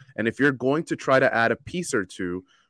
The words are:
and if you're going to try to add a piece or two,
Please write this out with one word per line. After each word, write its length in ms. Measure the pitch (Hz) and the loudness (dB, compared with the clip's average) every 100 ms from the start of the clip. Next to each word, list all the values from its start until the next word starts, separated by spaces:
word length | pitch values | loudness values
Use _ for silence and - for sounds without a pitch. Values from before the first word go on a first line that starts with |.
| - - | -12 -4
and 120 | 110 | -4
if 100 | - | 2
you're 140 | 143 | 2
going 320 | 131 127 147 | 2 0 0
to 120 | 165 160 | -2 -6
try 220 | - 135 | 2 4
to 160 | 131 | 4
add 160 | 113 113 | 2 2
a 60 | 117 | 0
piece 360 | - 180 175 | -4 -8 -4
or 100 | 120 | -4
two, 400 | 92 - 90 90 - _ _ | -4 -6 -6 -6 -10 _ _